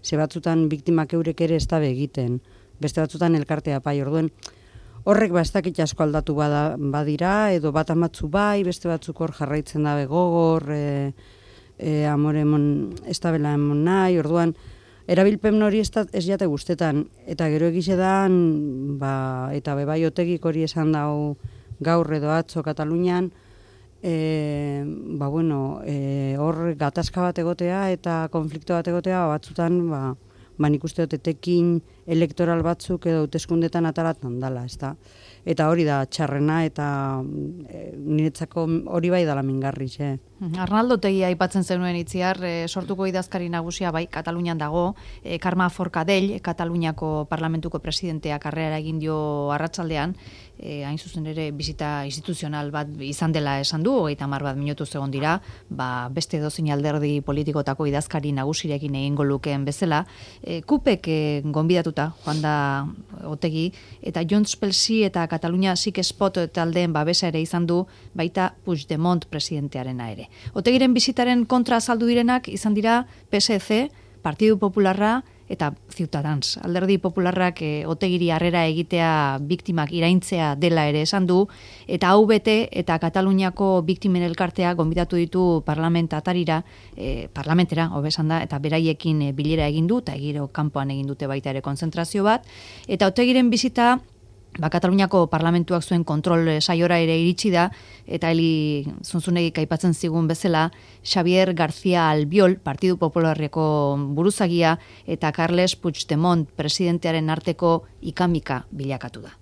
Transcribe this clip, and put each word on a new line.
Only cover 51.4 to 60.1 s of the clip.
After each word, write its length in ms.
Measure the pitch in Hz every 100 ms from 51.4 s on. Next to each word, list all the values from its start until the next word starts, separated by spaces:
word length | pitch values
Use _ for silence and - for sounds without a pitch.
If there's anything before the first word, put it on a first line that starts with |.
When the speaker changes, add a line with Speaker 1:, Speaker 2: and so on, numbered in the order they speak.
| 156
Speaker 2:
bizita 540 | 147 156 151 147 147 139
instituzional 640 | 139 151 165 151 151 147
bat 160 | 151 147 151
izan 320 | 139 139 165
dela 280 | 156 143 139
esan 220 | 139 156
du, 100 | 185
hogeita 320 | 269 160 143 143
hamar 180 | 139
bat 140 | 143 135
minutu 260 | 143 147
egon 280 | 147 147 139
dira, 300 | 135 151 175 - - -
ba, 400 | - 127 123 123
beste 260 | 135 - 160
edozein 320 | 151 - 156
alderdi 500 | 143 147 151 147 147
politikotako 640 | 139 143 151 147 139 135 147
idazkari 440 | 139 - 160 147
nagusirekin 640 | 139 135 156 151 143 147 139
egingo 280 | 139 143
lukeen 420 | 143 139 151 139 139
bezala. 400 | 143 180 151 185